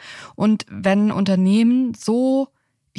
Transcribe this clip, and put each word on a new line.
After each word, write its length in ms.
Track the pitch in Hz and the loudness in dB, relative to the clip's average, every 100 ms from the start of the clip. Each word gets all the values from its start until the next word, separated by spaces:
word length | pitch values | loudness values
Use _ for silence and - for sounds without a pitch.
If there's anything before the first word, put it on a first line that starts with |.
| - - - - | -20 -20 -16 -2
Und 300 | 214 214 - | 0 0 -4
wenn 440 | 202 190 202 208 | -4 0 2 0
Unternehmen 800 | - 196 185 185 208 233 254 254 | 0 0 2 4 4 4 2 0
so 560 | - - 233 262 269 269 _ _ _ _ | -4 -2 0 0 0 -2 _ _ _ _